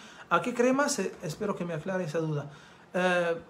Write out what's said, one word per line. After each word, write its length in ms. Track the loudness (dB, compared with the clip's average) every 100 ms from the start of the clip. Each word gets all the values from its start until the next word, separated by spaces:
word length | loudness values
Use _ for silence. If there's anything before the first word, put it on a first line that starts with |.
| -16 -12 0
¿a 120 | 2
qué 140 | 2 4
crema 340 | 4 6 2
se, 240 | 0 -4 -4
espero 340 | -8 -4 -4 -4
que 100 | -4
me 100 | -6
aclare 300 | -4 -4 -2
esa 120 | -2
duda? 320 | -2 -2 -6 -14 -20 -20 -6 0
Eh, 420 | 2 2 2 -2